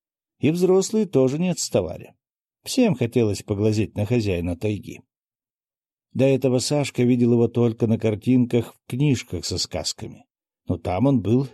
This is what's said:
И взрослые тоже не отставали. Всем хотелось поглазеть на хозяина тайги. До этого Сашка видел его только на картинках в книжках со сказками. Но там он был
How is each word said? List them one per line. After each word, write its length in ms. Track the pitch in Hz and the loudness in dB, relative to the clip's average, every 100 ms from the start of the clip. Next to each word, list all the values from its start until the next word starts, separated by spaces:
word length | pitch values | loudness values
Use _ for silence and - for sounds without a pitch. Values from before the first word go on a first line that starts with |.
| _ _ _ - | _ _ _ -2
И 100 | 135 | 0
взрослые 560 | 175 180 190 190 220 208 | 2 2 2 2 -2 0
тоже 320 | 131 131 147 | 2 2 0
не 100 | 180 | -2
отставали. 680 | 160 - 113 85 - - _ _ _ _ _ | -4 -2 -2 -2 -8 -18 _ _ _ _ _
Всем 320 | - - 233 143 | -6 0 2 2
хотелось 460 | 113 123 107 95 | 0 2 0 -2
поглазеть 520 | - 101 110 107 92 - | -4 -2 0 0 -2 -4
на 80 | |
хозяина 520 | 107 123 104 87 87 82 | -2 -2 0 -2 -4 -4
тайги. 440 | 104 98 - - _ _ _ _ _ _ _ _ _ _ _ | -6 -6 -10 -18 _ _ _ _ _ _ _ _ _ _ _
До 120 | 113 | 0
этого 340 | 135 135 135 127 | 2 2 2 0
Сашка 460 | - 147 135 - | 0 -2 -2 0
видел 300 | 123 123 120 | 2 4 4
его 120 | 120 117 | 4 2
только 400 | 120 120 113 113 | 2 0 0 0
на 120 | 113 | 0
картинках 760 | 110 104 123 127 123 120 117 | -2 -2 2 2 2 0 -2
в 160 | - - | -12 -8
книжках 540 | 127 147 120 - 90 | -2 0 0 -4 -8
со 140 | - 87 | -6 -6
сказками. 680 | - 80 76 - 110 - _ _ _ _ - | -6 -6 -8 -10 -14 -16 _ _ _ _ -8
Но 120 | 87 | -6
там 280 | 98 92 135 | -4 0 2
он 140 | 127 | 2
был 260 | 95 123 135 | 2 0 0